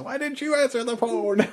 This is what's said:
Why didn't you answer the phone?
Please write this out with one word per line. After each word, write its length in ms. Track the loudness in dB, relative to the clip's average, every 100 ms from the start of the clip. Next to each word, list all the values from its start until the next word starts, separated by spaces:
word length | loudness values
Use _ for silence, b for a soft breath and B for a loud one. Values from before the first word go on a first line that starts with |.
Why 140 | -6 -6
didn't 240 | -6 -6
you 140 | 0
answer 280 | 2 2 0
the 140 | -4 -2
phone? 500 | 0 0 0 2 2